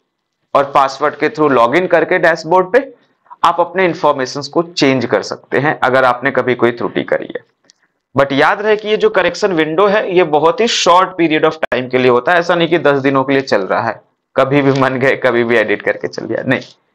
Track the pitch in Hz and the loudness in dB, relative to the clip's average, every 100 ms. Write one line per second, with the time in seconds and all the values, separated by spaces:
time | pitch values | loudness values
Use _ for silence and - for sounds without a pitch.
0 | _ _ _ _ _ 131 139 147 135 - | _ _ _ _ _ -2 2 2 0 0
1 | 151 - 151 151 151 127 117 151 185 170 | -4 -2 -4 0 2 4 2 2 2 0
2 | 160 180 165 165 156 185 226 247 277 - | 2 0 0 0 0 0 2 0 -2 -8
3 | _ _ _ - 170 175 170 185 185 160 | _ _ _ -4 -2 0 -2 -2 -2 0
4 | 151 139 127 139 139 165 170 175 143 131 | 0 0 -4 -8 -6 -4 -4 0 0 0
5 | 113 104 95 - _ - 143 - 135 131 | 0 -2 -2 -10 _ -2 -2 -2 0 2
6 | 127 123 135 131 120 120 117 117 98 85 | 2 0 -2 -2 -2 0 0 0 -6 -6
7 | - 73 - - - _ _ _ _ _ | -4 -4 -4 -14 -16 _ _ _ _ _
8 | _ 127 139 139 156 202 208 214 208 214 | _ -2 0 2 2 0 0 0 0 0
9 | 208 202 175 175 208 170 156 160 202 208 | 0 2 0 0 -2 0 0 2 2 2
10 | 214 180 170 151 160 170 226 - - 175 | 0 0 2 2 2 2 0 0 2 4
11 | 185 - 165 156 156 156 - 123 127 127 | 2 0 0 2 0 -2 -4 -4 -2 0
12 | 127 120 123 175 170 175 165 170 143 143 | 2 2 2 0 0 0 0 0 2 2
13 | 135 135 131 135 135 107 95 95 113 104 | 2 0 0 0 0 -2 0 -2 -2 -6
14 | _ _ _ - 131 143 139 135 131 131 | _ _ _ -2 0 2 2 2 0 0
15 | 135 104 127 120 117 113 107 101 110 104 | 0 0 0 0 2 2 0 -2 -4 -4
16 | - - 104 110 - 127 - _ _ | -6 -8 -8 -6 -4 -4 -6 _ _